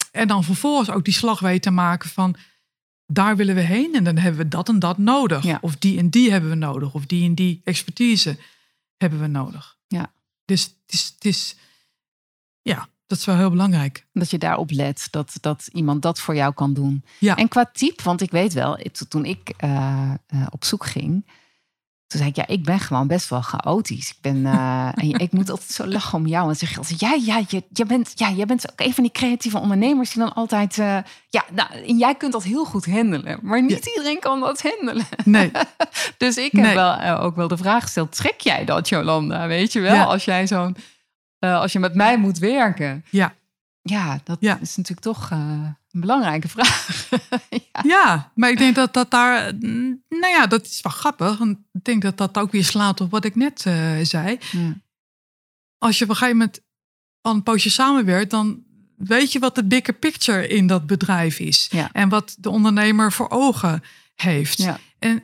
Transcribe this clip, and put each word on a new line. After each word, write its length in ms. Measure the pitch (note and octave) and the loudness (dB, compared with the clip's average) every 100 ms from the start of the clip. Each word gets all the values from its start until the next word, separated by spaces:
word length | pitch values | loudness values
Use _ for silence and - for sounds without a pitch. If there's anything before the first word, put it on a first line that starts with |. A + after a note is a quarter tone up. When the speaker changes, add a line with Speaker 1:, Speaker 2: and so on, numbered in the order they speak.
| - | -10
Speaker 1:
en 160 | - A3 | -2 0
dan 160 | G3+ | 2
vervolgens 460 | E3 F#3 C#4+ D4 G#3+ | 2 0 2 2 2
ook 160 | F#3+ F3+ | 0 0
die 80 | |
slag 260 | F#3+ A#3 G#3+ | 0 0 0
weet 220 | F#3 F#3 | 2 0
te 100 | G3 | 2
maken 380 | F3+ F3 F3 E3 | 2 2 0 -4
van, 260 | - F#3 F3 - _ _ _ _ _ - | -2 -2 -2 -10 _ _ _ _ _ -6
daar 300 | D3+ G3 G#3 | 0 2 2
willen 200 | G3+ F#3 | 2 2
we 60 | |
heen 320 | E3+ G3 D#4 D4+ | 2 0 0 0
en 80 | |
dan 140 | F3 E3 | 2 2
hebben 240 | F3+ D#3 | 2 0
we 60 | D#3+ | -2
dat 220 | E3+ F3+ | -2 0
en 100 | A3 | 2
dat 180 | F3 F#3 | 2 2
nodig. 460 | G#3 C4+ A#3+ D3+ | 2 2 2 0
Speaker 2:
Ja. 140 | E3+ D#3+ | 0 -2
Speaker 1:
Of 140 | E3+ C#3+ | -4 0
die 220 | G3 F3+ | 0 2
en 120 | F3 | 2
die 220 | A3+ B3 | 4 4
hebben 180 | G3 D#3 | 4 0
we 60 | D#3+ | -2
nodig. 380 | D3+ C#3 C#3 | -2 -4 -6
Of 120 | D3 C#3 | -6 -4
die 200 | F3 F3 | 0 0
en 80 | E3+ | 2
die 260 | F#3 E3+ | 0 0
expertise 720 | - F3+ - - A#3+ A3 E3 D3 - _ _ _ _ _ | -4 -4 -6 0 2 2 0 -4 -12 _ _ _ _ _
hebben 220 | F#3 D3+ | -2 0
we 80 | D3+ | -2
nodig. 500 | C#3+ C3 - - _ _ | -4 -6 -10 -20 _ _
Speaker 2:
Ja. 240 | F3 - _ _ _ - | -6 -6 _ _ _ -2
Speaker 1:
Dus 180 | F#3+ | -2
het 300 | - - _ | -2 -8 _
is, 180 | - - - | -6 -6 -4
het 100 | G#3 | -2
is, 300 | F#3+ - - _ _ _ _ _ _ _ _ _ _ | -2 -4 -12 _ _ _ _ _ _ _ _ _ _
ja, 260 | - F#3+ - _ _ | -6 -6 -8 _ _
dat 100 | F#3 | -4
is 80 | - | 0
wel 100 | F3 | 2
heel 140 | F#3+ | 4
belangrijk. 580 | F3 G3 F3 C#3 - - | 4 2 2 0 -4 -10
Speaker 2:
Dat 160 | - F3 | -6 -4
je 80 | E3 | -2
daarop 340 | D#3+ E3 D#3+ | -2 -2 -2
let, 360 | C#3+ C#3+ C#3+ - | -2 -2 -4 -6
dat, 260 | D3+ D3 - | -6 -8 -6
dat 280 | D3+ D3 - | -6 -6 -8
iemand 280 | F3+ D3+ D3 | -4 -2 0
dat 180 | E3 E3+ | 0 -2
voor 160 | - D3+ | -4 0
jou 180 | C#3 | 0
kan 200 | C#3 C#3 | 0 0
doen. 300 | C#3 C#3 C#3 - - | 0 0 -2 -6 0
Speaker 1:
Ja. 160 | G#3 F3+ | 2 2
Speaker 2:
En 120 | A3+ | 2
qua 180 | B3 A#3+ | 2 0
type, 300 | - C#4 - | 0 -2 -2
want 180 | F#3 C4+ | -2 -2
ik 100 | F#3+ | 0
weet 220 | E3+ G3+ | 0 0
wel, 240 | D#3+ C3 D3+ | 0 -2 -2
het, 280 | - - C#3 | -8 -12 -6
toen 160 | D#3 D3+ | -4 -4
ik, 240 | F#2 - - | -6 -10 -6
eh, 540 | D3 C#3 C3+ C3+ C3+ C3+ - | -2 0 0 -2 -2 -4 -4
eh, 200 | C#3 C3+ | -4 -4
op 140 | - | -6
zoek 220 | - G#3 - | -6 -4 -6
ging, 400 | - D3+ F3 - _ _ _ _ _ _ _ _ | -6 -2 -2 -4 _ _ _ _ _ _ _ _
toen 120 | D3+ | -2
zei 100 | C#3+ | -2
ik, 60 | C#3 | -2
"Ja, 120 | - | -4
ik 160 | G3 | -4
ben 160 | D#3 F#3+ | 0 -2
gewoon 280 | - C3 C#3 | 0 -2 0
best 220 | F3 - | 0 -2
wel 120 | B2 | -6
chaotisch. 680 | A#2+ - - F3+ - A#2+ C3+ | -4 -4 -2 -2 -2 -8 -10
Ik 80 | - | -8
ben, 240 | C#3 C3+ C3+ | -4 0 2
eh, 420 | C3+ C3 B2+ B2+ - | 2 0 -2 -2 -2
Speaker 1:
<laughs> 60 | |
Speaker 2:
en 160 | D3+ - | -2 -2
ik 120 | F3+ | 0
moet 180 | F#3+ F#3+ | 0 -2
altijd 220 | E3 - | -4 -8
zo 140 | - F#3+ | -8 -4
lachen 300 | G3+ - F3 | -4 -4 -2
om 100 | D#3+ | 0
jou." 140 | E3 | 0
En 60 | E3+ | 0
dan 80 | D#3 | -2
zeg 140 | E3+ | -4
je 60 | - | -6
altijd, 220 | C#3 E3+ | -8 -4
"Ja, 140 | G#3+ | 0
ja, 300 | D4+ A3+ A3 G3+ | 0 2 0 -2
je, 160 | F#3+ - | -4 -4
je 120 | - A3 | -4 0
bent, 260 | B3 A#3 - | 0 0 -2
ja, 120 | A3 | -2
je 160 | F#3+ G#3 | 0 0
bent 260 | B3 - | 0 -2
ook 80 | - | -2
een 140 | - | 0
van 100 | B3+ | 2
die 80 | A#3+ | 0
creatieve 460 | - B3+ A#3+ A#3 G#3 | 0 -2 0 -2 -2
ondernemers 520 | G3+ G3 A#3 C#4+ B3 | 2 2 4 2 0
die 100 | A3+ | -2
dan 100 | A3+ | -2
altijd, 440 | - A3+ G#3+ G#3 - | -2 -2 0 0 0
eh, 200 | G#3 G3 F#3 - _ | 0 0 -4 -14 _
ja, 160 | A3 - | -4 -2
nou, 180 | F#3 A3+ - A#3 | -2 -2 -4 -2
en 100 | A#3 | 2
jij 180 | B3 C#4 | 2 2
kunt 160 | D4 | -2
dat 120 | A#3+ | -4
heel 220 | F#3 B3 D#4+ | -2 -4 -2
goed 200 | G3+ E3+ | -4 -2
handelen. 540 | G3+ A3+ D#3 D#3+ - | 0 0 0 -4 -10
Maar 200 | F#3+ A3+ | -2 2
niet 200 | C4 - - | 2 0 -2
Speaker 1:
Ja. 60 | A#4 | -4
Speaker 2:
iedereen 240 | D4 D4+ | -2 -2
kan 200 | C#4+ C4+ | -2 -2
dat 220 | C4 C#4+ | -2 -4
handelen." 440 | D4 A4 C4+ A3 A3 - - | -4 -4 -4 -4 -6 0 4
Speaker 1:
Nee. 260 | G#3+ F#3 - | 6 4 0
Speaker 2:
<laughs> 600 | - - E4 - - - | -4 -4 -6 -6 -10 -2
Dus 200 | B3 A#3+ | -2 0
ik 140 | C4+ | 0
heb 120 | G#3 G#3+ | 4 6
Speaker 1:
Nee. 100 | F#3 | 6
Speaker 2:
wel, 180 | F3+ | 4
eh, 300 | F3 F3+ E3+ | 2 -2 -2
ook 120 | F3 E3+ | -2 -2
wel 120 | E3+ | -4
de 100 | E3+ | -2
vraag 260 | F3+ A3+ | 0 0
gesteld, 320 | - - D#3+ - | 0 -4 -4 -4
"Trek 260 | - - | -4 -2
jij 240 | - - - | -2 0 0
dat, 240 | D#3+ E3+ | -2 0
Jolanda?" 580 | F3+ D#3+ D#3+ D3+ E3 E3+ | -2 0 0 -2 -4 -4
Weet 260 | E3 G#3+ | -2 0
je 60 | A#3 | 0
wel, 140 | F#3 A3 | 4 4
Speaker 1:
Ja. 80 | |
Speaker 2:
als 220 | - G3 G3+ | 4 2 0
jij 220 | F#3 F#3+ | -2 0
zo'n, 280 | F#3+ F3+ F3+ - _ _ _ _ _ | -2 -2 -6 -12 _ _ _ _ _
eh, 200 | F#3 F3 | -2 0
als 120 | F#3+ | 0
je 80 | G3+ | 0
met 160 | F3+ F3 | 0 4
mij 220 | G#3 A#3+ | 4 4
moet 200 | G3 E3+ | 2 0
werken. 680 | F#3+ C#4 A3+ F3 D3 C3+ - | 0 2 0 0 -4 -6 -4
Speaker 1:
Ja. 260 | G3 F3+ - _ _ _ _ | 0 0 -2 _ _ _ _
Speaker 2:
Ja, 380 | - G#3 E3+ C#3 | -6 -4 -2 -4
dat 140 | - E3+ | -6 -2
Speaker 1:
Ja. 180 | G#3+ F#3+ | -2 -2
Speaker 2:
is 140 | E3 - | -4 -8
natuurlijk 260 | F3+ F3 A3 | -8 -8 -8
toch, 240 | A3 - | -8 -6
eh, 80 | D#3+ D3+ D3+ D3+ D3 _ | -6 -4 -6 -8 -10 _
een 80 | F3+ | -6
belangrijke 460 | F3+ C4+ G#3 D#3 D#3 | 0 0 0 -2 -6
vraag. 640 | - B3 - - - - | 0 0 0 -4 -10 -4
<laughs> 0 | B3 - B3 - | -4 -2 -6 -6
Ja. 320 | A#3+ - - | -8 -8 -2
Speaker 1:
Ja, 480 | C#4+ F#4 D#4+ E3 C#3 - | 2 4 4 2 -2 0
maar 140 | A#3+ | 2
ik 80 | B3 | 4
denk 180 | C4 B3+ | 4 4
dat, 180 | B3+ | 2
dat 180 | - B3 | 2 2
daar, 420 | B3 B3 B3 G3+ G3 | 2 4 2 -2 -4
mm, 420 | A3 A3+ B3 B3+ - | -4 -2 -4 -6 -8
nou 180 | E4 F4+ | -2 2
ja, 140 | F4 A3+ | 4 4
dat 180 | G3 - | 2 0
is 160 | - | -8
wel 100 | - | -8
grappig. 460 | - D4 C#4+ F3+ G#3 | -4 -4 0 -2 0
Want 200 | A3+ G3+ _ | -2 -2 _
ik 100 | F#3 | -8
denk 180 | G#3+ A3+ | -2 0
dat 160 | G3 F#3+ | 0 -2
dat 200 | F#3+ G3 | -2 0
ook 140 | G3+ | 0
weer 120 | G#3 F3 | 0 0
slaat 360 | G#3 G#3 F#3+ | 2 0 0
op 100 | F#3 | -2
wat 140 | G#3+ A3 | -2 -2
ik 100 | G#3+ | 0
net, 300 | C#4 - - | -2 -2 -2
eh, 280 | E3+ D#3+ D#3 | 0 0 0
zei. 360 | D#3+ E3 E3 B3 - | -2 -2 -4 -6 -6
Speaker 2:
Ja. 220 | F3+ E3+ D#3 - _ _ _ _ _ _ _ _ _ | -4 -4 -4 -12 _ _ _ _ _ _ _ _ _
Speaker 1:
Als 200 | A#3 G#3 | 0 2
je 60 | |
op 60 | A3 | 0
een 60 | G#3+ | 2
gegeven 220 | B3 A#3 | 2 4
moment 240 | A3+ - - _ _ _ _ _ | 2 -2 -16 _ _ _ _ _
al 120 | A3+ | -2
een 100 | A3 | 0
poosje 260 | G3 A3+ A3 | 2 2 2
samenwerkt, 640 | - C4 C#4 G3+ F3+ G3+ | 2 4 4 4 2 2
dan 320 | A3 G#3+ - - _ _ _ | 0 -2 -4 -12 _ _ _
weet 340 | F#3+ A#3 C4+ | 0 2 2
je 80 | C4+ | 2
wat 160 | B3+ B3 | 0 0
de 80 | G3+ | 2
bigger 280 | A#3+ - | 2 2
picture 540 | A3 D#4 D4+ - G3 E3+ | -2 -2 0 0 0 0
in 200 | G#3 F#3 | 2 4
dat 200 | F#3 D3 | 4 2
bedrijf 520 | G3 - F#3 E3 D#3 | -2 0 0 0 -2
is. 280 | D#3 D3+ - | 0 0 0
Speaker 2:
Ja. 180 | - A#3 | -2 -2
Speaker 1:
En 180 | - G3 | 0 2
wat 260 | G#3+ G#3+ - | 2 -2 -8
de 100 | G#3+ | -2
ondernemer 640 | G3+ G#3+ G#3 G#3 G#3+ G#3+ | 2 4 4 4 4 2
voor 180 | F#3 A#3 | 0 -2
ogen 540 | A3+ C4+ A#3 F3+ D#3+ - - _ - | 2 2 2 0 -2 -6 -18 _ -4
heeft. 420 | F#3 D3+ D3 - | 0 0 0 0
Speaker 2:
Ja. 220 | F#3+ - - _ | -2 -2 -10 _
Speaker 1:
En 240 | A3 A3+ | -2 -2